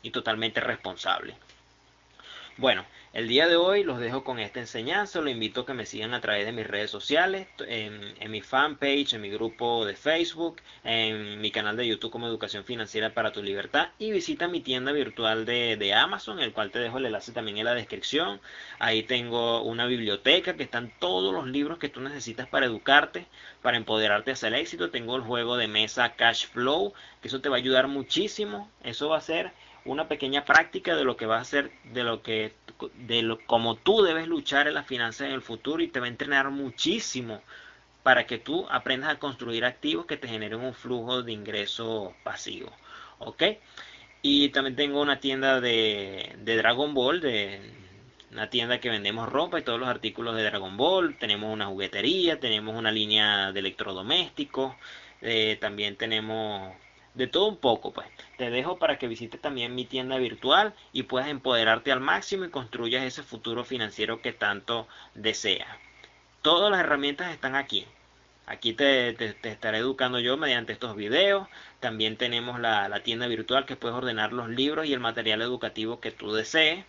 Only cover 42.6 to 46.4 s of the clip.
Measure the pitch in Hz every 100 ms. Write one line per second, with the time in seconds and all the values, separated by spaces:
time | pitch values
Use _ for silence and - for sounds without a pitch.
42.6 | 110 - - - - - 113 - 170 214
43.6 | - - - - - - 143 143 143 139
44.6 | 135 127 147 143 147 139 139 135 135 131
45.6 | 123 113 110 104 98 95 - -